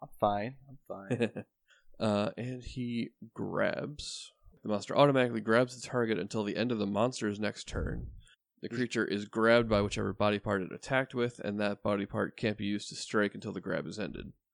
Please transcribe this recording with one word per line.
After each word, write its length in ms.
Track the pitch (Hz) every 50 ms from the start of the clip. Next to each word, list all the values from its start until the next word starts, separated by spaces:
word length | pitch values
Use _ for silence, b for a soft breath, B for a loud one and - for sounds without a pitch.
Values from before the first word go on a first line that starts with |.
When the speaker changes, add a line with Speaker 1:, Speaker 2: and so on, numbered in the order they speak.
Speaker 1:
I'm 80 | 151 - - -
fine, 360 | 113 104 101 101 104 123 135 135 - -
I'm 80 | 131 - _
fine. 560 | - - 95 - - 123 110 117 - - - - _
Speaker 2:
<laughs> 40 | _ _ _ b b b b b - -
Uh, 300 | - 110 104 101 104 107 -
and 240 | - 117 127 127 127
he 480 | 117 - - 131 123 120 120 117 117 - _ - 110 113 -
grabs. 1000 | - 113 95 92 104 101 95 - - - 135 147 147 - - - - - - _ _ - - - -
The 80 | - 107
monster 260 | 107 101 - - -
automatically 460 | - 143 143 135 131 127 123 117 113
grabs 400 | 101 110 110 120 127 123 123 120
the 60 | -
target 320 | - - 123 117 110 110 90
until 240 | 92 104 - 113 104
the 120 | 104 -
end 160 | - 110 127
of 60 | 120
the 80 | 107 104
monster's 540 | 98 101 101 113 131 127 - 110 104 101 101
next 280 | 107 104 - - -
turn. 380 | - - 98 82 - - - - - - - b b b b _ _ _ -
The 60 | -
Speaker 1:
There's 100 | - 117
Speaker 2:
creature 260 | 123 123 113 - 117 104
is 220 | - 95 101 104
grabbed 420 | 98 - 110 110 113 117 120 117
by 140 | 110 107 101
whichever 320 | 101 101 - 110 104 98 95
body 240 | - 104 104 104
part 240 | 101 - 107 101 98
it 100 | 90 -
attacked 440 | - - - - 135 131 135 - -
with, 240 | 123 120 123 - - -
and 160 | 104 101 104
that 220 | 104 101 101 -
body 240 | - 104 104 101 98
part 320 | - - 110 98 76 -
can't 180 | - - 110 104
be 100 | - 98
used 220 | 101 104 104 - -
to 60 | -
strike 380 | - - - - 110 104 101 -
until 180 | 104 104 107
the 100 | 98 -
grab 260 | - - - 78 73
is 100 | 76 98
ended. 340 | 107 98 73 - - - - - _ _ _